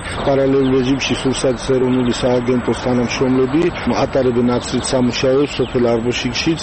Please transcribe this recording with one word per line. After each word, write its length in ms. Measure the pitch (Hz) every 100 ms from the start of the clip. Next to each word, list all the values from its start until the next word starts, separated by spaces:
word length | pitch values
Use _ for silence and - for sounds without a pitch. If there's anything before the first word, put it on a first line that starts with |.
| - -
პარალელურ 500 | 143 135 135 139 131
რეჟიმში 420 | 131 127 135 - 127
სურსათის 520 | 135 117 139 117 -
ეროვნული 460 | 131 127 127 120
სააგენტოს 680 | 107 127 127 120 127 113 117
თანამშრომლები 840 | 127 123 117 - 131 127 127 151 175 - 120
ატარებენ 540 | 113 131 139 127 120 123
აქციის 360 | 120 - 127 -
სამუშაოებს 680 | 131 123 117 131 135 143
სოფელ 320 | - 123 127 117
არბოშიკშიც, 760 | 117 120 117 127 117 160 160